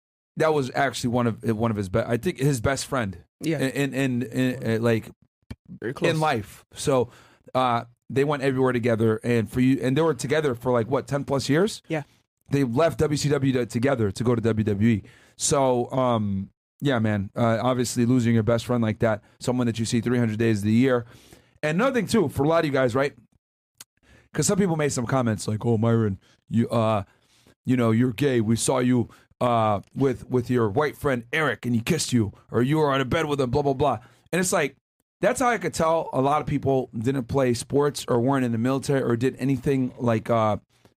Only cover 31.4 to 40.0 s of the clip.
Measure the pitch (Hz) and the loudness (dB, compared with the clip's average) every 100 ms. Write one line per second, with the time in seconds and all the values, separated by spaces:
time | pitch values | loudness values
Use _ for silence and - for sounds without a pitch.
31.4 | 151 104 120 120 113 165 - 123 98 - | -2 -2 -2 -2 0 -2 0 0 0 -4
32.4 | _ 113 123 156 147 135 131 165 156 143 | _ -2 0 2 2 0 0 -2 0 0
33.4 | 127 135 143 131 143 113 - _ _ 170 | 0 0 0 0 0 0 -6 _ _ -4
34.4 | 180 190 143 - _ _ _ _ 196 247 | 0 0 -2 -6 _ _ _ _ -2 0
35.4 | 247 220 175 - 160 165 - 135 131 151 | 0 0 -2 -2 0 0 0 -2 0 0
36.4 | 147 143 135 131 123 113 113 139 117 139 | -2 -2 0 0 -2 -4 -2 -2 -2 0
37.4 | 127 120 - 135 147 143 - 123 123 139 | 2 0 -2 0 0 -2 -2 0 2 0
38.4 | 123 113 123 135 - 139 123 117 131 113 | 0 0 0 -2 0 0 0 0 0 -2
39.4 | 131 135 151 135 127 - | -2 -2 0 0 -2 -2